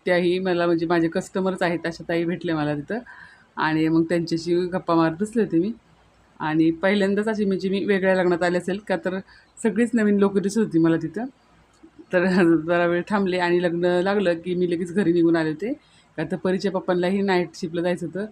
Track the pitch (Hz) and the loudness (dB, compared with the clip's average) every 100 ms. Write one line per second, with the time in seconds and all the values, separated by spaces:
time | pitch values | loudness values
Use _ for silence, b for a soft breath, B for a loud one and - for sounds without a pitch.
0 | 185 180 175 185 185 175 175 165 165 170 | 0 2 2 0 0 0 2 2 2 2
1 | 165 185 - 196 190 185 175 170 170 170 | 2 -2 -4 -2 -2 0 -2 -2 -6 -8
2 | 165 170 170 175 175 156 147 147 147 220 | -4 -2 -2 -4 -4 -2 -2 -4 -6 -8
3 | - B B B B - 156 156 160 165 | -10 B B B B -4 -2 0 2 2
4 | 165 175 165 165 170 175 180 180 175 165 | 2 0 -2 -4 0 -2 0 -4 0 2
5 | 160 160 208 240 180 165 196 226 _ _ | 2 0 -4 -2 0 0 0 -4 _ _
6 | _ _ _ - 156 156 160 165 190 208 | _ _ _ -8 -2 2 2 2 0 2
7 | 190 202 214 214 202 185 190 196 196 196 | 2 0 -2 0 0 0 -2 -2 0 0
8 | 190 185 180 170 175 180 185 196 - 180 | 2 2 2 2 0 0 -2 -6 -4 -4
9 | 185 190 - b b - 226 196 240 233 | -4 -6 -10 b b -4 -2 0 0 2
10 | 208 202 196 196 196 220 180 165 165 160 | 2 4 2 2 -2 0 0 2 2 2
11 | 156 202 262 - _ _ _ _ - - | -2 -8 -10 -12 _ _ _ _ -20 -20
12 | - 180 185 185 170 160 160 175 175 175 | -4 0 2 4 4 4 2 0 2 0
13 | 175 208 190 180 175 175 175 175 175 175 | -2 -2 0 0 2 2 0 0 0 2
14 | 190 208 180 170 175 180 180 175 180 175 | 0 0 0 -2 -2 -2 0 -2 -2 -2
15 | 170 175 165 165 156 156 214 302 b b | 2 4 4 2 0 -4 -6 -8 b b
16 | b - 160 - 190 190 196 180 175 180 | b -8 -6 -4 -2 0 -2 -4 -2 0
17 | 180 196 196 180 170 - 170 170 175 175 | 2 0 0 0 0 -6 -8 -2 -2 -2
18 | 170 180 214 | -4 -8 -10